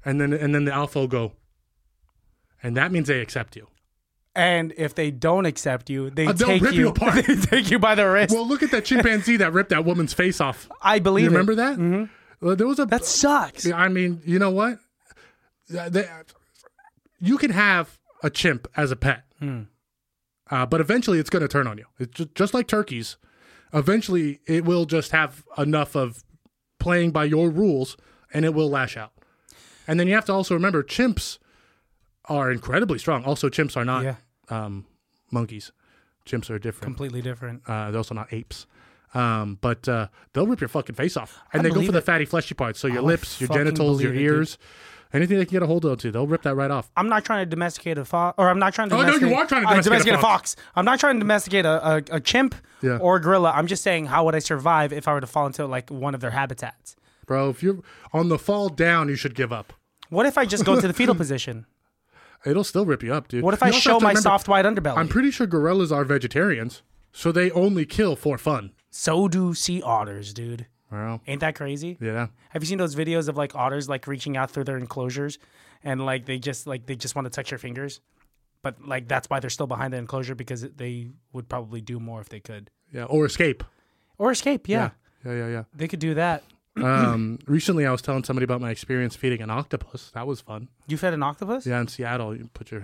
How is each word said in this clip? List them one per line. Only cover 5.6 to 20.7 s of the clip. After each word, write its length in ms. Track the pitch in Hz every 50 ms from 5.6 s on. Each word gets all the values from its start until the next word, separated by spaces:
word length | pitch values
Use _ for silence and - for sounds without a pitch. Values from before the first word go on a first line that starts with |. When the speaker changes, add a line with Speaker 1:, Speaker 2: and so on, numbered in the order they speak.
| - 147 131 123 123 -
Speaker 2:
you, 200 | 139 135 135 135
they 160 | 135 151 160
Speaker 1:
Uh, 60 | 156
they'll 160 | 202 170 233 -
Speaker 2:
take 140 | 190 185 185
Speaker 1:
rip 100 | - 180
you 60 | 175
Speaker 2:
you, 60 | - 226
Speaker 1:
apart. 360 | - - 220 233 170 247 -
Speaker 2:
<laughs> 20 | -
they 80 | 285
take 340 | 196 190 - - 262 226 185
you 80 | 196 247
by 160 | 190 220 214
the 140 | 208 208 190
wrist. 240 | 185 202 208 190 220
Speaker 1:
Well, 140 | 226 233 233
look 160 | 285 277 -
at 80 | 285
that 140 | - 226 214
chimpanzee 520 | - 262 240 240 233 220 214 185 233 233 214
that 160 | 196 165 165
ripped 160 | 185 196 -
that 160 | 180 156 165
woman's 280 | 170 175 175 165 147 -
face 280 | - 180 185 175 -
off. 280 | 160 135 127 - - - - -
Speaker 2:
I 180 | - 196 214 220
believe 260 | 175 196 190 185 165
Speaker 1:
You 40 | 165
Speaker 2:
it. 40 | 170
Speaker 1:
remember 220 | 180 185 202 220
that? 220 | 214 240 269 285 247
Speaker 2:
Mm-hmm. 280 | 170 170 180 196 220 208 - - _ _ - _ -
Speaker 1:
Well, 100 | 175 190
there 100 | 185 220
was 140 | 254 285 262
a 60 | 285
Speaker 2:
That 200 | 208 226 240 240
sucks. 600 | - - - - 285 294 285 196 139 - - -
Speaker 1:
Yeah, 100 | 170 175 170
I 120 | 180 190
mean, 320 | 185 185 180 180 175 165 151
you 140 | 165 170 185
know 100 | 196 196
what? 300 | 185 190 214 240 240 208 _ _ _ _ _ _ - _ - _ _ _ _ _ _ _ _ _ 170 175
Uh, 120 | 170 170
they, 180 | 175 190 202 175 165 160 160 _ - _ _ _ _ _ _ _ _ _ _ - _ _ _ _ _ _
you 180 | 175 185 262 262
can 140 | - 277
have 480 | 190 185 208 202 190 180 165 - - _ _ _ _ _ -
a 60 | 151
chimp 360 | - - - 180 143 120 - - _
as 140 | - 151 135
a 40 | 127
pet, 280 | - - 135 131 113 _ _ _ _
Speaker 2:
Hmm. 220 | 147 143 131 120 107 101 _ _ _ _ _ _ _ _ _ _ _ _ _ _ _ _
Speaker 1:
uh, 160 | 147 131 127
but 160 | 120